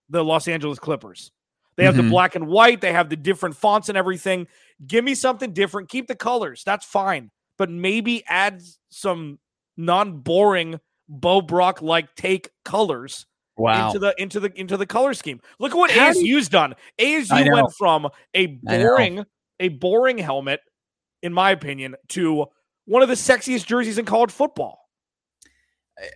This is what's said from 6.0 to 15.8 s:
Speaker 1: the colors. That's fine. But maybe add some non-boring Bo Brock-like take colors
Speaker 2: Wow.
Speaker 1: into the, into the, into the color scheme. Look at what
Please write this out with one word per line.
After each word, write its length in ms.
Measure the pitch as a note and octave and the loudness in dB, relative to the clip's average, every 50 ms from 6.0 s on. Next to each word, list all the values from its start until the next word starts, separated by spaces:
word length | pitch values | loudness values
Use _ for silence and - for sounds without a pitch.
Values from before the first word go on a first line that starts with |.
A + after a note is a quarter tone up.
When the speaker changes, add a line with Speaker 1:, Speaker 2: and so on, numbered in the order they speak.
| A#3+ | -8
Speaker 1:
the 80 | - B3 | -8 -10
colors. 460 | - - A#3 B3 A#3 G3 C#3+ A#2+ - - | -6 -4 -4 -2 -2 -4 -6 -10 -8 -6
That's 220 | F#3+ G3+ G#3 - | -4 -4 -4 -4
fine. 460 | - - G3+ F#3+ G3 F3 C#3 A#2 G#2 _ _ _ _ _ | -4 -4 -2 0 -2 -4 -4 -6 -12 _ _ _ _ _
But 140 | - F#3+ E3+ | -4 -4 -4
maybe 520 | E3+ F3 F3+ F#3+ G#3+ A#3 G#3 A#3+ A#3+ G#3+ - | -4 -4 -2 -2 -2 0 -2 -2 -4 -4 -4
add 340 | - E3 F#3 G3 G#3 G3 F3+ F3 - _ _ _ _ | -2 0 0 0 0 -2 -8 -14 -20 _ _ _ _
some 500 | - - - F#3+ F3 E3 D#3+ D3 - - _ _ _ _ _ _ _ | -14 -6 -4 -4 -4 -4 -8 -12 -16 -18 _ _ _ _ _ _ _
non-boring 1040 | E3+ E3 E3+ F3 F#3+ G#3 G3+ E3 C#3+ B2+ D#3+ E3+ F#3+ G#3 G#3 F#3+ F3 E3 E3 E3 D#3 - _ _ _ _ | -6 -2 0 2 2 0 -2 -6 -8 -4 0 2 4 4 4 2 0 -2 -6 -10 -14 -16 _ _ _ _
Bo 340 | - D3 C3 F3 F3 F#3 G3 | -20 -10 -4 0 2 2 2
Brock-like 760 | F3 D3+ E3 F3+ F3+ F#3 F#3 - D#3 D#3+ E3 E3+ D3+ - _ | 2 2 2 2 2 2 0 -2 -2 0 0 0 -2 -4 _
take 340 | - - F#3 F#3+ F#3 - - _ _ - | -8 -4 -2 -2 -4 -4 -10 _ _ -10
colors 640 | - G3 G#3 G#3+ E3+ C#3 A#2+ B2+ C3+ - - - _ _ _ _ _ _ | -4 -2 0 0 0 -2 -6 -10 -14 -16 -18 -18 _ _ _ _ _ _
Speaker 2:
Wow. 300 | A2 A2+ A2+ A2 A2 A2 | -2 0 2 2 2 2
Speaker 1:
into 120 | G#2+ G2+ - | 0 -2 0
the, 140 | G2+ G3+ - F3 | 0 -2 -2 -2
into 180 | G3 F#3+ - G#3 | -6 -8 -6 -6
the, 100 | G3 G3 - F#3+ | -6 -6 -8 -10
into 160 | F#3+ F3+ G3 | -8 -6 -4
the 100 | F#3+ G3 | -4 -4
color 280 | - - A#3 C4 C#4+ A#3 | -2 0 0 0 0 -2
scheme. 260 | - - D#3 C3 A#2 _ _ _ - | -4 -8 -12 -12 -12 _ _ _ -8
Look 120 | - C4 | -6 -2
at 60 | D4 | 2
what 120 | E4+ | 2